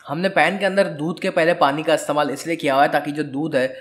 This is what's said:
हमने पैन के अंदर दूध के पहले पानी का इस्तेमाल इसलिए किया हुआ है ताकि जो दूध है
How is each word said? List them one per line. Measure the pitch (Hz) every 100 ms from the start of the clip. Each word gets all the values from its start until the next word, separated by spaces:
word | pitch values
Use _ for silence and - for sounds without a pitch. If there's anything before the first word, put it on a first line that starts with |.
| -
हमने | 147 190
पैन | 180 156 196
के | 190
अंदर | 196 180
दूध | 156 156 165
के | 190
पहले | 180 165 170
पानी | 143 151
का | 156
इस्तेमाल | 151 - 147 143
इसलिए | 139 160 165
किया | 151
हुआ | 135
है | 156
ताकि | 156 147
जो | 147
दूध | 147 135 156 139
है | 131 -